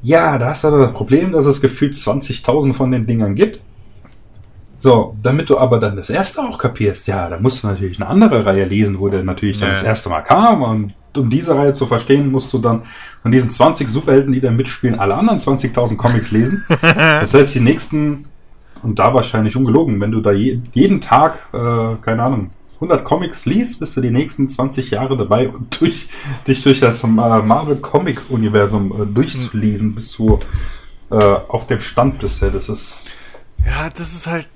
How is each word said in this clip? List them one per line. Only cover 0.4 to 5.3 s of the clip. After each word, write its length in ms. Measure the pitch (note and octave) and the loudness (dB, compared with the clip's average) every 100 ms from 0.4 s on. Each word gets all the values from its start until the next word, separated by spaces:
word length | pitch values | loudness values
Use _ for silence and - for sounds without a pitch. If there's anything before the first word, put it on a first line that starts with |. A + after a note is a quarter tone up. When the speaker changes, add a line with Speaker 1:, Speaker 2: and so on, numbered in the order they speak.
| B2 | -2
Speaker 1:
hast 160 | D3 | 0
du 60 | D#3 | 2
aber 100 | D3 | 4
das 140 | C3 | 4
Problem, 400 | - G#2+ C#3 F3+ | 0 0 2 2
dass 120 | E3 C#3+ | 2 2
es 140 | C#3 | 2
gefühlt 380 | C3+ - C#3+ C#3 | 0 0 -2 -2
zwanzigtausend 760 | - C3+ C#3 A2+ - C#3 C3+ B2 | -4 -4 -4 -6 -2 0 0 0
von 120 | C3 | 0
den 140 | B2+ A2+ | 0 0
Dingern 300 | A#2 G#2 G2 | 0 0 0
gibt. 240 | G#3+ - - - - - - - - - - - - - | -2 -2 -20 -20 -20 -20 -20 -20 -20 -20 -20 -20 -20 0
So, 380 | C3+ A#2 - G#2+ | 4 4 2 -4
damit 280 | A#2 | -2